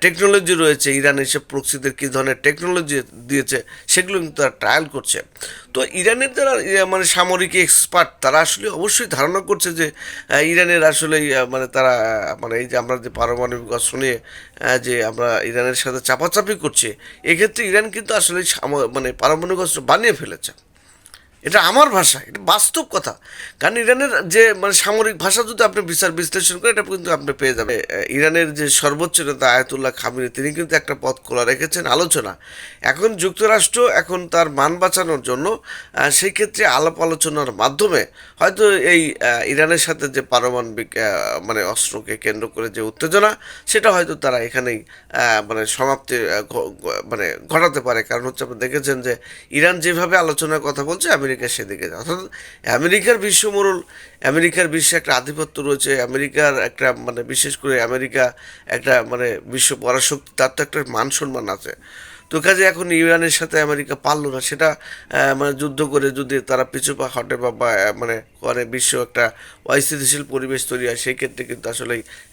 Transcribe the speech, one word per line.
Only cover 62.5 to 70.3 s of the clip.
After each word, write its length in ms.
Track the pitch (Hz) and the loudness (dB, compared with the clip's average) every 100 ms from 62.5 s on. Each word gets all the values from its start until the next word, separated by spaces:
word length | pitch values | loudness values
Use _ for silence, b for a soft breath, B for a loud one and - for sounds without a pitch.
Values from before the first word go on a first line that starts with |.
| 190 | 4
এখন 280 | 190 175 175 | 4 2 0
ইরানের 380 | 165 165 165 165 | 2 4 4 2
সাথে 320 | - 160 156 | 0 0 0
আমেরিকা 340 | 147 147 143 139 | 0 -2 -4 -4
পারল 360 | 143 151 143 | -2 -2 -2
না, 100 | 131 | -4
সেটা, 340 | - 147 160 - B B - | -6 0 0 0 B B -4
আহ, 260 | 135 139 135 | 0 2 2
মানে, 180 | 143 | -2
যুদ্ধ 280 | 135 147 135 | -2 -4 -4
করে 300 | 147 143 139 | -2 0 0
যদি 280 | 131 127 135 | -2 -4 -4
তারা 240 | 127 131 | 0 -2
পিছু 320 | 127 135 147 135 | -2 -4 -4 -4
পা 120 | 131 | -4
হটে 280 | 127 - 123 | -4 -6 -4
বা, 160 | 123 | -4
বা, 200 | 110 120 | -2 0
আহ, 260 | 104 104 104 | 2 0 0
মানে, 240 | 117 113 - _ | -4 -6 -10 _
করে 260 | 120 123 113 | -4 -4 -4
বিশ্ব 360 | 123 - 127 | -2 -2 -2
একটা 300 | 120 120 113 B B B - | -2 0 0 B B B 0
অস্থিতিশীল 580 | 143 139 147 131 143 | 0 0 0 -2 -2
পরিবেশ 420 | 139 | -4